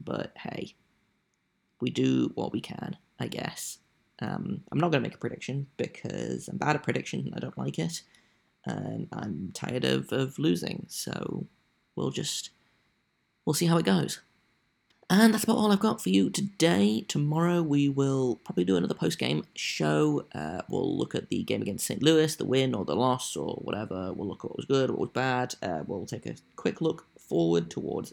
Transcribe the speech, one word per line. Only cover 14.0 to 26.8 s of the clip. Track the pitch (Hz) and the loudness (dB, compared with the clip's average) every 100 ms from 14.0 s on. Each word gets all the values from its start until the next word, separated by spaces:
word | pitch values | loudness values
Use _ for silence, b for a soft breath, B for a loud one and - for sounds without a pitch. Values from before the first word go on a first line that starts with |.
| - - - _ _ _ _ _ _ _ - | 2 -4 -12 _ _ _ _ _ _ _ 2
And | 185 226 | 8 8
that's | 214 | 8
about | - 220 | 4 4
all | 214 | 6
I've | 202 | 6
got | 220 220 | 4 0
for | - | 2
you | 190 190 | 4 4
today. | - 196 - 160 185 202 220 - | 2 -4 4 4 6 4 2 -2
Tomorrow | 147 147 156 170 175 | 0 2 2 4 4
we | 156 143 143 | 4 4 4
will | 139 139 135 127 - | 4 2 2 2 0
probably | - - 180 | -4 0 4
do | 92 | 4
another | - | 2
post-game | - - 170 127 151 - | 0 0 0 0 0 -4
show. | - - - 151 151 151 147 - | -6 -6 0 2 4 4 2 -2
Uh, | - 78 87 - | -8 -6 -6 -4
we'll | 95 90 | -2 0
look | 90 - | 0 -2
at | - - | -4 -4
the | 98 | -4
game | - 107 | -2 -2
against | 104 101 - | -2 -4 -4
Saint | - | 0
Louis, | 147 160 156 - | 4 6 4 0
the | |
win | - 131 135 | 0 2 2
or | 113 | 0
the | 87 | -2
loss | 80 127 127 - | 2 2 2 -2
or | - 78 | -6 -6
whatever. | - - 101 110 92 95 | -6 -6 -6 -4 -6 -6
We'll | - 98 | -6 -6
look | - | -6
at | - | -8
what | - | -8
was | - | 0
good, | 135 131 | 2 2
what | - | 0
was | 123 | -2
bad. | - 131 123 127 - | -2 0 0 -2 -4
Uh, | 95 78 73 | -4 -4 -4
we'll | 98 | -6
take | 101 110 113 | -6 -8 -8
a | 117 _ - | -10 _ -6
quick | 180 - | -4 0